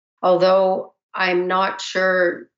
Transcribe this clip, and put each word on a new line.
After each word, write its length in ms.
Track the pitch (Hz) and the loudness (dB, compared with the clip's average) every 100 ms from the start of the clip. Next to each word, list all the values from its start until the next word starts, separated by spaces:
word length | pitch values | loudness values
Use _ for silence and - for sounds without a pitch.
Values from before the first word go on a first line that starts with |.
| _ _ | _ _
Although 720 | 185 175 185 190 190 185 - _ _ - | 0 2 4 4 2 -2 -6 _ _ -6
I'm 320 | 185 180 180 | -2 -2 0
not 320 | 185 190 - | -2 -2 -4
sure 680 | - 185 185 185 175 - - | -8 -2 0 2 0 -2 -12